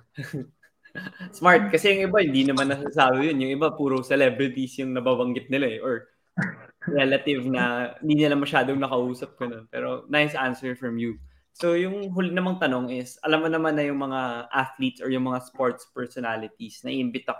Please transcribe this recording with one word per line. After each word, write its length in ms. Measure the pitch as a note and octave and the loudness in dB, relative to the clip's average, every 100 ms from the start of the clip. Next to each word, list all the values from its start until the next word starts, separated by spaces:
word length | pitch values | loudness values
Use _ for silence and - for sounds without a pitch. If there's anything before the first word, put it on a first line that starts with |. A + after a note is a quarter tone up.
| _ | _
<laughs> 320 | - C3 C#3 B2+ _ _ _ _ - F#3 - F3+ - | -16 -10 -10 -12 _ _ _ _ -14 -14 -14 -16 2
Smart. 360 | F3+ F3 G3+ | 6 6 6
Kasi 240 | E3 G3+ G3 | 4 4 4
yung 160 | F#3+ | 4
iba, 80 | G3+ | 4
hindi 240 | E3+ C3+ C3+ | 4 4 4
naman 240 | C3+ C#3 | 2 2
nasasabi 640 | C#3 C#3+ C#3+ C3 C3 D3+ | 0 -2 4 4 4 2
yun. 80 | C#3+ | 0
Yung 120 | C3 C#3 | -2 0
iba, 160 | D#3+ | 0
puro 320 | D3+ C#3+ C3 B2 | 0 0 0 2
celebrities 720 | C#3 C3+ A#2 C3+ C3+ B2+ - | 4 4 4 -2 -2 -6 -6
yung 160 | C3 | -6
nababanggit 560 | B2+ B2 B2 B2 B2 A#2+ | -2 0 2 0 -4 -2
nila 160 | C3+ C3 | -2 0
eh. 60 | A2 | -2
Or 320 | C3+ A#2 - _ _ - F#3 - - _ - | -4 -4 -6 _ _ -6 -6 -6 -18 _ -4
relative 640 | C#3+ C3+ C3+ - C#3 B2+ | 0 2 2 0 -2 0
na 480 | B2+ B2 A#2+ B2 - | 0 0 0 -4 -4
hindi 240 | D#3 D3+ | 0 4
nila 160 | D3+ C#3+ | 4 2
masyadong 400 | C#3 D3 C3 C#3 | 2 0 2 0
nakausap, 560 | C3+ B2+ B2+ B2 C#3 - | 0 0 -2 -4 -10 -8
ganun. 240 | B2 A2+ A2+ | -8 -8 -12
Pero 320 | B2 B2+ B2+ B2+ | -8 -6 -6 -2
nice 320 | D3 D3+ C#3 | 0 0 0
answer 400 | C3 B2 C3 B2 | -2 -4 -6 -6
from 240 | B2+ A#2 | -6 -4
you. 160 | A#2 G#2+ - _ _ - | -4 -6 -14 _ _ -4
So, 160 | F3 | 0
yung 400 | E3+ F#3 G3+ G3 | 0 0 -4 -6
huli 160 | F3+ F3+ | -2 -2
namang 320 | F3+ F#3 F3+ | 0 -2 0
tanong 320 | D3+ B2+ B2 | 0 0 -2
is, 240 | B2+ B2 - D#3 | -6 -10 -6 0
alam 160 | D#3 | 0
mo 80 | D#3+ | 2
naman 240 | D#3+ D#3+ | 0 0
na 160 | D3+ C#3+ | 0 0
yung 160 | C#3 C#3 | -2 -4
mga 480 | C3 B2+ A#2+ - | -4 -4 -6 -4
athletes 480 | C3+ C3 - C3 - | -2 -2 -2 -4 -4
or 80 | C3 | -4
yung 160 | B2+ B2+ | -2 -2
mga 240 | B2+ B2+ | -4 -6
sports 400 | - B2+ B2 - | -4 -2 -2 -8
personalities, 960 | - B2 - A#2 A2+ A2 - A2+ - B2+ | -10 -10 -8 -6 -6 -8 -14 -18 -14 -8
naiimbita 480 | C3+ B2 B2+ - C3 | -4 -4 -4 -8 -6